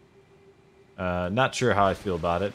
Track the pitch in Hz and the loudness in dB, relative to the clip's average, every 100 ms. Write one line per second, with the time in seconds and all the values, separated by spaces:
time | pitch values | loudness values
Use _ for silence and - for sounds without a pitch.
0 | - 392 _ - - - - _ - - | -20 -20 _ -20 -20 -20 -20 _ -20 -6
1 | 92 90 90 113 131 - 123 98 98 95 | -4 -2 -2 0 0 0 0 4 2 2
2 | 101 85 87 87 98 | -4 -2 0 0 -2